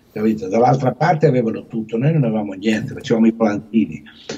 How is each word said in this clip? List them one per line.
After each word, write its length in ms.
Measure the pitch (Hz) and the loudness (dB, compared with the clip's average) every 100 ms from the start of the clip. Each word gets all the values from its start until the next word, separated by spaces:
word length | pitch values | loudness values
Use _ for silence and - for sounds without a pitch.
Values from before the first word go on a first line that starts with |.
| _ | _
capito? 360 | 107 110 107 92 | -4 -2 -2 -2
Dall'altra 440 | 110 120 135 - | 2 2 2 0
parte 340 | - 165 160 156 | 0 0 2 2
avevano 400 | 127 110 104 - | 2 0 -4 -8
tutto, 300 | 113 110 117 | -8 -6 -2
noi 160 | 143 | 2
non 120 | 165 | 2
avevamo 280 | 117 110 101 | 2 0 -4
niente, 400 | 95 104 110 - | -4 -2 -2 -2
facevamo 340 | - - 110 113 | -10 -2 4 4
i 60 | - | 4
volantini, 680 | 110 101 - 113 98 76 - - - | 0 0 -2 -2 -2 -4 -18 -20 -14